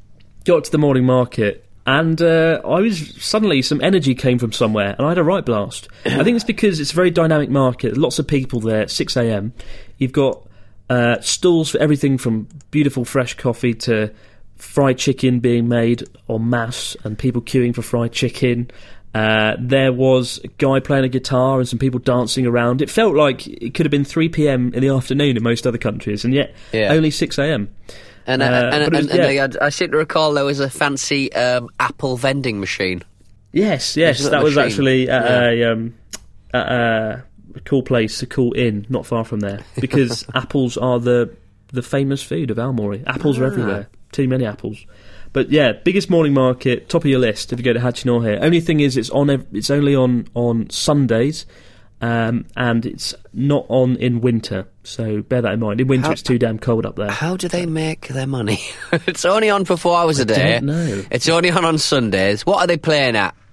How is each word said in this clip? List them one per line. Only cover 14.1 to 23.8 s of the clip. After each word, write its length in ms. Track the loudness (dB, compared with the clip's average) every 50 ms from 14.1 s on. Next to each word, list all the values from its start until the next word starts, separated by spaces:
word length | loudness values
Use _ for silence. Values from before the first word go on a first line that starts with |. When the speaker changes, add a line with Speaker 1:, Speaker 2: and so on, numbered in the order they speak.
| -6 -14 -20 -20 -20 -20 -20 -20 -20
Speaker 1:
fried 420 | -20 -14 -4 0 2 2 2 2 2
chicken 400 | 0 -2 0 2 2 2 2 2
being 280 | 2 2 2 2 2
made 360 | 2 0 2 2 2 0 -2 -4 -16 -18 -18 -8 -6
en 200 | -4 -2 -2 0
masse 440 | -2 -2 -2 -4 -8 -8 -8 -10 -10 -10 -8
and 140 | -10 -8
people 240 | -2 -2 -2 -2 -2
queuing 320 | -6 0 0 0 2 0 -2
for 80 | -4
fried 300 | -6 -4 -2 -2 -2 -2
chicken. 580 | -2 -2 -4 -2 -2 -2 0 0 0 -2 -4 -8 -10 -20 -20 -20 -20 -20 -16 -8 -4
Uh, 400 | 0 2 2 2 4 2 2 0 -2
there 320 | -2 0 2 2 2 2
was 480 | 2 2 4 4 4 4 2 -2 -8 -12 -14
a 40 | -12 -4 0
guy 200 | 0 2 2 0
playing 240 | 0 0 0 2 2
a 60 | 0
guitar 480 | -2 -2 -2 0 0 2 2 2 2 0
and 80 | 0
some 120 | -2 -2 -2
people 200 | -2 -2 -2 0
dancing 460 | 0 0 2 2 0 0 0 0 0
around. 360 | 2 2 2 2 2 0 0 -2
It 60 | 0
felt 240 | 2 2 2 4 4
like 320 | 4 4 4 2 -2 -8
it 260 | -14 -12 -10 -10 -8 -2
could 120 | 0